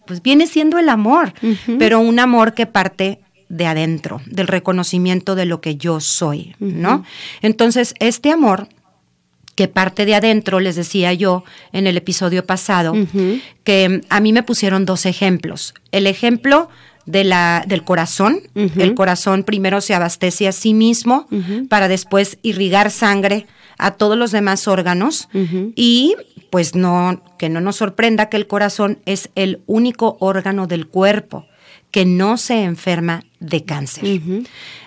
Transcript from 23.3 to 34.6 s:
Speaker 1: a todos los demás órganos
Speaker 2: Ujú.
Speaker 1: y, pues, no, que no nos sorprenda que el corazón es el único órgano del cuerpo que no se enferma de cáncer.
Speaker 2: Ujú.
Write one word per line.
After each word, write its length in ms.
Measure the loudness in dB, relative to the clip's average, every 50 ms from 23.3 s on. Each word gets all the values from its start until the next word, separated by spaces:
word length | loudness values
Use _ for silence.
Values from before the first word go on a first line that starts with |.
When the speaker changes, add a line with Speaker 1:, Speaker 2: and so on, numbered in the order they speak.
| 0 -2 -6 -10 _ _ -20 -16 -6 -4
Speaker 1:
a 140 | -4 -2
todos 240 | 0 0 0 2 2
los 140 | 2 0 0
demás 380 | 0 0 0 0 0 0 0 0
órganos 600 | 0 0 0 0 0 0 0 -2 -2 -4 -6 -6 -4
Speaker 2:
Ujú. 380 | -2 -2 -2 -2 -4 -6 -4 -2
Speaker 1:
y, 400 | 0 2 2 4 4 2 2 0 -2 -6 _ _ -20 -8 _
pues, 260 | -2 0 0 0 0
no, 440 | 0 2 2 2 2 2 0 -2 -4 -8 _ _
que 120 | -6 -6 -4
no 120 | -4 -2
nos 140 | -4 -4 -4
sorprenda 520 | -4 -4 -4 0 0 2 2 2 2 0 0
que 80 | -2
el 100 | -4 -4
corazón 520 | -2 -2 -2 -2 -2 -2 -2 -2 -2 -2 -4 -6
es 220 | -6 -6 -6 -6 -8 -4
el 280 | -4 -2 -2 -4 -6 _
único 520 | -2 0 0 0 0 0 -2 -2 -2 -2 -2
órgano 480 | -2 -2 -2 -2 -2 -4 -4 -4 -4 -4
del 180 | -4 -6 -6
cuerpo 600 | -4 0 2 2 2 2 0 -4 -8 -14 -16 -16 _ _ _ _ -20 -20 -20 _ _
que 140 | 0 0 2
no 320 | 2 2 2 2 0 0
se 260 | -2 -2 -2 -2 0
enferma 600 | -2 -2 -4 -4 -4 -2 -2 -2 -2 -4 -4 -6 -10 _ _ -16
de 240 | -8 -4 -4 -4 -4
cáncer. 400 | -6 -8 -8 -8 -8 -8 -6 -4
Speaker 2:
Ujú. 400 | -4 -2 -2 -4 -6 -6 -6 -8 -10 -16 -20